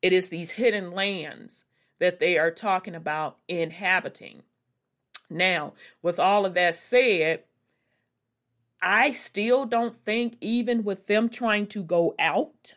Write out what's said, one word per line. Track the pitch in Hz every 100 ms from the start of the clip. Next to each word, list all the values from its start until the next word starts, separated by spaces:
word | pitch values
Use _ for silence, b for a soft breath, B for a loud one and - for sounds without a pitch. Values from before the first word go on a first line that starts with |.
It | 185
is | 185 185
these | 170 170
hidden | - 240 208 180
lands | 180 196 196 151 - - - - _ _ _
that | 180 180
they | 170 170
are | 160
talking | 165 220 185 -
about | 170 160 151 156 - _
inhabiting. | 175 165 165 190 185 143 - 76 - _ _ _ _ _ _ _ - _
Now, | 160 185 175 147 - B B
with | 202 208
all | 180 202 196
of | 175
that | 175 170
said, | - 247 262 185 156 160 _ _ _ _ _ _ _ _ _ _ _ _ _ _
I | 185 208 269
still | 254 - - 220 247 262
don't | 233 233 233
think, | - 220 240 233
even | - 233 233 240
with | 208 190 _
them | 208 233
trying | 233 240 208 208
to | 208
go | 165 175 170 -
out | 160 165 302 _ -